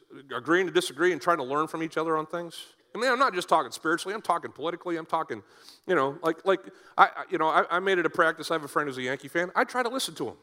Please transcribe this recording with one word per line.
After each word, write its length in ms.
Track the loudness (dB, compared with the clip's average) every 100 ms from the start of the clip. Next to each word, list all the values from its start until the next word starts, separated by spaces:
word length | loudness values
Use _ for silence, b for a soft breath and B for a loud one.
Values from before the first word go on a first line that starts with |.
| _ -20 -12 -8
agreeing 320 | 0 2 2
to 60 |
disagree 380 | 0 0 0 0
and 100 | 2
trying 160 | 2 2
to 60 |
learn 240 | 0 -2 -2
from 160 | -4
each 140 | -4 -2
other 200 | 0 0
on 80 | -2
things? 420 | -8 -8 -12 -18 _ _ -2
I 20 |
mean, 140 | 0
I'm 80 | 4
not 140 | 2
just 140 | 2 2
talking 240 | 2 2
spiritually. 420 | -4 0 0 -2
I'm 80 | -4
talking 300 | -2 -2 -2
politically. 460 | -8 -6 -6 -6 -6
I'm 80 | -4
talking, 380 | -4 -4 -8 -12 B B B 0
you 80 | 2
know, 220 | 2 0
like, 220 | -2 0 0
like 160 | 0 -2 B B 4
I, 80 | 4
I, 180 | 4 -6
you 80 | 0
know, 100 | 2
I, 160 | 2 2
I 100 | 0
made 200 | 2 2
it 60 | 2
a 40 |
practice. 420 | 2 2 2 -2
I 40 | -4
have 80 |
a 60 | -2
friend 180 | -4 -4
who's 100 | -4
a 40 |
Yankee 260 | -4 -6 -4
fan. 240 | -4 -2 0
I 80 | 0
try 180 | 0
to 60 | -2
listen 260 | -2 -6 -4
to 140 | -6
him, 60 | -8